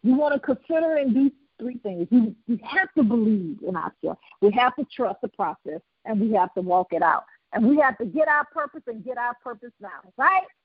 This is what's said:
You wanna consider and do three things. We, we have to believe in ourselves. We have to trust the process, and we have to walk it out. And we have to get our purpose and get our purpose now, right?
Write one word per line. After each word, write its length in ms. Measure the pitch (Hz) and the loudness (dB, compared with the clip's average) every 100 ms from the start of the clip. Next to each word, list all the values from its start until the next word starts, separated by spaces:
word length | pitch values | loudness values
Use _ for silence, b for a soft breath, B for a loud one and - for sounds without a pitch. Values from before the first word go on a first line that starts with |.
You 120 | 214 262 | 2 2
wanna 240 | 294 285 | 2 -2
consider 560 | - 254 _ 320 320 311 | -2 -4 _ 0 0 0
and 180 | 269 | 2
do 180 | 226 277 - _ _ | 2 2 0 _ _
three 180 | 233 247 | -10 -8
things. 280 | 208 175 170 | -8 -6 2
We, 260 | 247 220 - - | 4 4 -4 -6
we 140 | 233 | -6
have 300 | - 302 381 - | -2 -2 -2 2
to 80 | |
believe 560 | 226 233 220 214 170 143 - | 2 2 2 0 -2 -8 -8
in 80 | 180 | -6
ourselves. 440 | 165 _ 156 156 b b | -8 _ -10 -10 b b
We 100 | 202 | 2
have 240 | 214 247 254 | 4 0 0
to 100 | 285 | -10
trust 360 | - 226 196 | -4 -4 -4
the 60 | - | -10
process, 520 | - 180 156 - 156 _ _ - | -4 -6 -6 -12 -12 _ _ -6
and 160 | 214 | -2
we 100 | 220 | 0
have 200 | 214 190 | 2 0
to 80 | - | -2
walk 260 | 185 180 180 | 0 0 0
it 100 | 165 | 0
out. 240 | 170 156 - b _ | 2 0 -4 b _
And 140 | - 220 | 0 2
we 80 | 294 | 4
have 180 | 269 - | 2 0
to 60 | 226 | -6
get 220 | 226 311 | -2 2
our 180 | 294 285 | 2 0
purpose 360 | 330 285 311 - | -6 -8 -10 -14
and 160 | 226 | -12
get 140 | 214 247 | -10 -8
our 180 | 240 247 | -6 -8
purpose 280 | 254 220 240 _ | -14 -16 -18 _
now, 200 | 202 139 190 - | -20 -20 -20 0
right? 260 | 294 381 370 _ | 2 2 -2 _